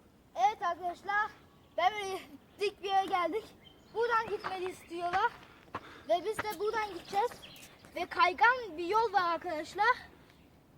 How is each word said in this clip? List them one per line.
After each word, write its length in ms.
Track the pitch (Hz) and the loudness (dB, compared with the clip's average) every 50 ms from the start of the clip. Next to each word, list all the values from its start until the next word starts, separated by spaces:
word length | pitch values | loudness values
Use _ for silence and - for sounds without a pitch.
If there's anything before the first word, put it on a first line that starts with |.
| - - _ - _ _ - | -20 -20 _ -20 _ _ 0
Evet 260 | 320 370 415 440 403 | 2 2 2 2 2
arkadaşlar. 720 | 403 349 339 302 359 349 339 - - 381 403 415 427 403 - - - - - - - - - | -2 -2 -2 -2 -4 -6 -6 -6 -4 0 0 0 0 0 -4 -14 -20 -20 -20 -20 -16 -6 0
Ben 160 | 320 339 381 427 | 4 4 4 2
böyle 260 | 415 392 381 381 330 - - 285 - - - - - | 2 -6 -4 -6 -6 -8 -12 -20 -20 -20 -14 -6 -2
dik 240 | 403 403 - - 339 | -2 -2 -2 -4 -4
bir 60 | 392 | 0
yere 160 | 381 381 392 | 2 2 2
geldik. 380 | 339 392 359 349 330 339 440 - - - - - - - - - - - | 2 0 0 0 0 0 -2 -6 -6 -20 -20 -20 -20 -20 -20 -18 -8 -2
Buradan 360 | 415 466 466 480 453 453 - | -2 0 2 2 0 0 0
gitmeli 420 | 403 415 - 370 381 370 359 370 | -4 -6 -6 -6 -6 -4 -6 -6
istiyorlar. 600 | - - - - 339 349 349 349 349 381 440 480 - - - - - - - - - - - - - - - 269 | -8 -10 -14 -10 -8 -4 -4 0 0 2 0 0 -2 -4 -20 -20 -20 -20 -20 -12 -12 -12 -12 -12 -20 -10 0 0
Ve 160 | 330 359 311 | 0 0 0
biz 120 | 415 427 | -2 -4
de 220 | - - 427 427 320 | -4 -4 -4 -4 -2
buradan 340 | 415 427 453 440 427 415 349 | -2 0 0 -2 -2 -4 -6
gideceğiz. 380 | 339 - - 381 403 453 480 - - - - - - - - - - - - - | -12 -10 -2 0 0 0 0 -2 -6 -18 -20 -20 -20 -20 -20 -20 -20 -20 -12 -6
Ve 100 | 311 349 | -6 -6
kaygan 720 | - - 359 349 359 349 - 415 480 508 508 466 392 311 | -4 2 4 4 4 4 6 6 6 6 4 -2 -8 -6
bir 80 | 320 349 | -6 -2
yol 280 | 339 415 440 466 415 370 | 2 2 2 2 4 2
var 200 | 392 359 339 339 | 2 2 2 0
arkadaşlar. 640 | 320 - 359 320 302 320 - - 370 415 480 494 - - - - - - - - - - - - - _ - - | -2 -4 -4 -6 -6 -6 -6 -2 2 4 4 4 2 -2 -20 -20 -20 -20 -20 -20 -20 -20 -20 -20 -20 _ -10 -2